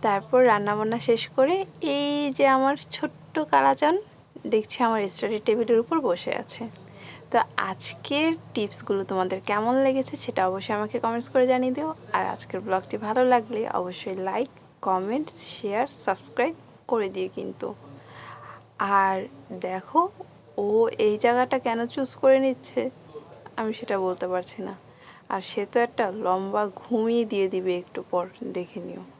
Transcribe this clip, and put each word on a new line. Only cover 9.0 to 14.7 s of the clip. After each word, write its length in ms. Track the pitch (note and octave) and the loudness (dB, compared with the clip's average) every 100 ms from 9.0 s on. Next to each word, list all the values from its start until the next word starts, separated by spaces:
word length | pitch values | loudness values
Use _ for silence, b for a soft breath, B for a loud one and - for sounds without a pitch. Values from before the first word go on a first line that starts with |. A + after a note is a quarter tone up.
তোমাদের 340 | F#3+ F#3+ F#3 F#3+ | 0 -2 0 -2
কেমন 340 | F#3+ G#3 A3 C4 C4+ | -2 0 2 2 2
লেগেছে 280 | C4+ C4 D4 | 2 -2 -6
সেটা 260 | - - F#3 | -6 0 0
অবশ্যই 260 | F#3+ F#3+ G#3 | 0 -4 -4
আমাকে 180 | G#3+ A#3 | -2 -2
কমেন্টস 280 | A3+ A#3 B3 | -2 -2 -2
করে 160 | C4 B3+ | 2 4
জানিয়ে 280 | B3+ B3+ B3+ | 4 2 -2
দিও। 120 | D#4 D#4+ - | -4 -8 -4
আর 120 | - F#3+ | -2 -2
আজকের 340 | - - F#3+ | -6 -8 -8
ব্লগটি 360 | G3+ F#3+ F#3+ G#3 | -2 -2 -2 -6
ভালো 260 | G#3 A#3+ | -2 2
লাগলে 360 | B3+ B3 A3+ A3+ A3+ - | 6 4 2 -6 -4 -4
অবশ্যই 360 | F3+ F3+ - F#3+ F#3 | -4 -8 -8 -6 -4
লাইক, 220 | G3+ C#4 - - | -4 -4 -8 -20